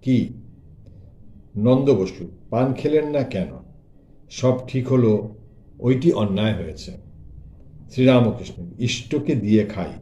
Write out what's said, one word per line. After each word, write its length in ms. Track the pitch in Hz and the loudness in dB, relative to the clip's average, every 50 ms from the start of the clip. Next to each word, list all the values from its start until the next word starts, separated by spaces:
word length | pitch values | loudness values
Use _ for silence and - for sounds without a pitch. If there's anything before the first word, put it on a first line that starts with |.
| - | 0
"কি?" 260 | 131 127 117 - - - - - - - - - - - - - - - - - - - - - - - - - - - | 2 2 2 2 0 -6 -14 -18 -20 -20 -20 -20 -20 -20 -20 -20 -20 -20 -20 -20 -20 -20 -20 -20 -20 -20 -20 -20 -12 -6
নন্দ 380 | 101 104 123 127 127 131 143 131 | 0 2 4 4 4 4 4 2
বসু, 340 | 95 92 92 - - 87 85 - - - - | 2 2 -4 -6 -10 -14 -16 -16 -20 -12 -4
"পান 240 | - 117 127 135 127 | -2 0 0 0 -2
খেলেন 360 | - - 147 151 156 151 151 | -2 -2 0 2 2 0 0
না 120 | 147 143 131 | -2 -2 -2
কেন? 260 | 127 - 98 87 76 - - - - - - _ _ - - _ _ - - - - | -2 -4 -6 -6 -6 -8 -16 -18 -20 -20 -20 _ _ -20 -20 _ _ -20 -20 -20 -18
সব 380 | - - 127 127 123 - - - | -12 -2 0 0 0 0 -4 -6
ঠিক 200 | - 131 123 - | -6 -6 -2 2
হলো, 460 | 131 127 120 110 107 101 - - - - - - - - - - - - | 2 4 4 4 2 2 -2 -6 -14 -16 -20 -20 -20 -20 -20 -20 -18 -6
ওইটি 340 | - 123 131 123 131 170 - | 0 0 0 2 2 2 2
অন্যায় 420 | 101 110 101 95 98 107 110 104 | 2 0 -2 0 0 0 0 -2
হয়েছে।" 380 | 90 87 78 76 - - - - - - - - - - - - - - - - - - - - - - - | -4 -6 -10 -12 -14 -16 -16 -16 -18 -20 -20 -20 -20 -20 -20 -20 -20 -20 -20 -20 -20 -20 -20 -20 -20 -20 -12
শ্রীরামকৃষ্ণ, 760 | - - 127 127 131 123 117 110 104 - - - - - 87 - - - | -2 4 6 6 6 6 4 2 0 -4 -10 -14 -14 -14 -14 -14 -8 -6
"ইষ্টকে 560 | 123 117 - - - - 151 147 - - 147 | -4 -4 -4 -6 -6 -4 -4 -4 -2 -2 -2
দিয়ে 300 | 117 98 104 107 107 101 | -2 2 4 4 4 4
খাই 260 | - - 92 90 73 - - | 2 -4 -8 -8 -8 -10 -14